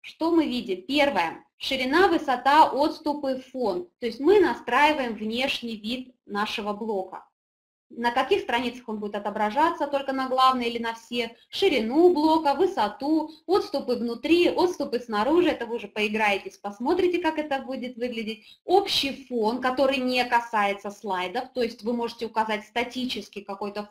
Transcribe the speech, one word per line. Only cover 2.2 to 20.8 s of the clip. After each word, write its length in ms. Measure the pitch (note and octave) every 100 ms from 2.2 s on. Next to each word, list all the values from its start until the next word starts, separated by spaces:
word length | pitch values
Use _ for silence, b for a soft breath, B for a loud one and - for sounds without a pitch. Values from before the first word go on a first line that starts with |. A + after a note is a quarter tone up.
| D4 B3 C4+ D4 D4+
отступы, 680 | A#3+ D#4 D#4 D4+ D4 C4+ C4 -
фон. 360 | C4 A3+ F3+ F3 _
То 60 | A#3+
есть 140 | A3
мы 220 | C#4+ G#4
настраиваем 720 | D4+ A#3 - B3 D4+ D4+ B3 G#3
внешний 640 | G#3+ A#3 C#4 - A#3+ A3
вид 360 | G#3 C4 B3+ _ -
нашего 480 | G3+ G#3+ - G#3
блока. 520 | G3+ A3+ G3 F#3 E3 _ _ _ _ _ _ _ -
На 160 | A#3+
каких 300 | A#3+ B3+ F#4+
страницах 480 | - B3 B3 - -
он 100 | G#3+
будет 160 | G#3 G#3
отображаться, 680 | G#3 G#3 G#3+ A#3 E4 E4+ C#4+
только 280 | C#4 C#4
на 140 | C4 C4
главной 380 | C4 C4 B3+ A#3+
или 140 | A#3
на 160 | A#3 A3+
всех, 360 | - A#3+ A#3 B B
ширину 600 | - G4 C#4 A3 C#4+ F4+
блока, 440 | D4 D#4 D#4+ D4 C#4
высоту, 720 | F#4+ - G#3 - C#4 D#4+ D#4 B -
отступы 500 | G4+ G4+ C#4 B3 A3
внутри, 540 | A#3 A#3 D4+ E4+ E4
отступы 500 | - F4+ F4 C#4+ A#3
снаружи, 500 | A#3+ G#3 A3+ E4 D#4
это 180 | B3+ A3+
вы 80 | A#3
уже 120 | G3+
поиграетесь, 720 | A3 G#3+ G#3+ G#3+ G3 G3 -
посмотрите, 640 | G3+ - B3 E4+ F4+ E4+
как 180 | D#4+ D#4
это 220 | D4+ C4+
будет 360 | A#3+ C4 B3 A#3+
выглядеть. 640 | B3 A3+ A3 A3 - _ -
Общий 640 | F#4 G4 - C#4 - -
фон, 340 | B3 G#3+ B3
который 360 | B3+ B3+ C4+ C#4
не 280 | B3+ B3+ B3
касается 640 | A#3 A#3 A3 G3+ G3+